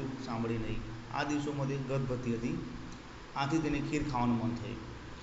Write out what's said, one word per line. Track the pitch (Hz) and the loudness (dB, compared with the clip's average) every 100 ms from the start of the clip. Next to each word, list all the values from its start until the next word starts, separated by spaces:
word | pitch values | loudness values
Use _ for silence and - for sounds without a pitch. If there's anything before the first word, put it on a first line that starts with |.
| 135 120 123 | -2 -4 -4
સાંભળી | 117 117 117 | 0 2 2
નહીં. | 113 117 - - - 135 | 0 0 -2 -6 -4 0
આ | |
દિવસોમાં | 147 147 147 139 135 | 2 2 2 2 2
તે | 139 | 2
ગર્ભવતી | 131 135 120 123 120 | 0 0 2 0 0
હતી, | 113 127 170 - - - - - - - 135 | 0 0 0 -4 -8 -8 -10 -12 -14 -6 -2
આથી | 139 160 | 2 4
તેને | 151 143 139 | 4 2 2
ખીર | 147 135 | 0 2
ખાવાનું | 123 120 117 | 4 4 4
મન | 117 120 | 4 0
થયું. | - - - - - - | -4 -6 -8 -10 -10 -12